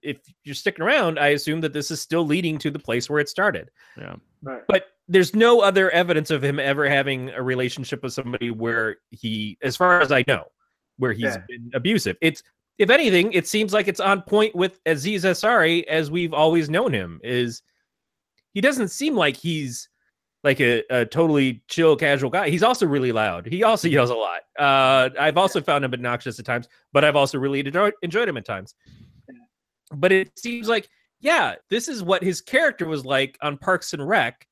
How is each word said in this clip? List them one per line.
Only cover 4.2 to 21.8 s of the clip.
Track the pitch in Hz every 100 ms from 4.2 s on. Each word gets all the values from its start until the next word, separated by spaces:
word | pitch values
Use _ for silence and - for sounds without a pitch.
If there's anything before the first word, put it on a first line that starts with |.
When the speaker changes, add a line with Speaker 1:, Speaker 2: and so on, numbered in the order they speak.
| _ _
Speaker 3:
Right. | 139 127 -
Speaker 1:
But | 190 - _ -
there's | 185 180 214
no | 226 240
other | 196 190 190
evidence | 170 180 156 147
of | 151
him | 139 143
ever | 139 139 143
having | 139 139 131 127
a | 123
relationship | 127 127 127 - 123 135
with | 131
somebody | 120 123 123 120
where | 110 117 117 110 101 _
he, | 110 117 110 107 -
as | 139 120
far | 180 175
as | 143
I | 139 127
know, | 113 - _ _ _ _ _
where | 127
he's | 107 135 98
Speaker 3:
Yeah. | 90
Speaker 1:
been | 120 117
abusive. | 127 139 214 - 90
It's, | 160 151 _ _ _ _
if | 202
anything, | 269 277 185 196
it | 185 -
seems | 214 214
like | 208 202
it's | 190
on | 196 196
point | - 208 220 175
with | 185 _ 160
Aziz | 156 156 208 185
Ansari | 170 220 233 160 170
as | - 156 151
we've | 170 170
always | 151 156 170 147
known | 165 247
him. | 120 90 82
Is | 117 123 120 113 _ _ _ _ _ _ _ _ _
he | 196
doesn't | 240 269 196
seem | - 294 247
like | 151 127
he's, | 170 160 135 120 - _ _ _ _ _
like, | 143 131
a, | 123 120 -
a | 127 117
totally | 156 165 147 135 120 _
chill, | -